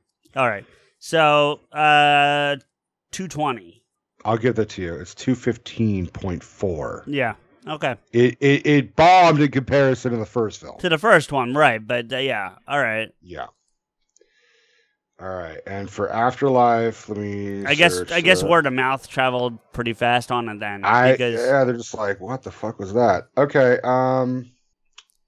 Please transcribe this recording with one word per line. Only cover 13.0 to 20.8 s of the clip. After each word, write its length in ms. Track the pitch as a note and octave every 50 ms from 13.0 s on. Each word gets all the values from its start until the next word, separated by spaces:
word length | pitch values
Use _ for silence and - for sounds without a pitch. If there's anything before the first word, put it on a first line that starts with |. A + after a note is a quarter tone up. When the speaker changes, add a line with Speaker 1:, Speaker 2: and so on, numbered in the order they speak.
| A2 F#2 _ _ _
Speaker 2:
Yeah. 240 | F2 E2+ C#2+ B1+ - _ _ _ _ _ _ _ _ _ _ _ _ _ _ _ _ _ _ _ _ _ _ _ _ _ _ _ _ _ _ _ _ _ _
All 80 | F2 F#2+
right. 300 | F#2 F#2 F2 D#2+ D#2 D2 -
And 240 | G2 G2 G2 G2 F#2
for 220 | - - E2+ -
Afterlife, 960 | - A2 A#2 B2 B2 - C#3 C#3 C3 B2 A#2+ A#2+ A#2 A2+ A#2 A#2 A2 - - -
let 80 | G#2+ G#2
me 480 | G#2 G2+ G2+ G2+ G2+ G2+ G2+ G2 G2+
Speaker 1:
I 80 | C3+ D3
guess, 220 | D3+ E3+ E3+ E3+
Speaker 2:
search 160 | - - -
Speaker 1:
I 100 | E3+ F3
guess 200 | E3 F3 F#3 D3+
Speaker 2:
the 60 | - -
Speaker 1:
word 200 | E3+ E3 D3+ C#3
of 60 | B2+
mouth 340 | C3 B2+ C3 C3+ C3 - -
traveled 500 | - C#3 C3 C3 B2+ B2 B2 B2 A#2 A2 - _ -
pretty 200 | - A#2+ A#2 A2+
fast 380 | - A#2+ A#2+ A#2+ B2 A#2+ -
on 160 | B2 A#2+ A#2 A2+
it 100 | G#2+ G#2
then. 240 | G#2+ G#2 G2+ G2+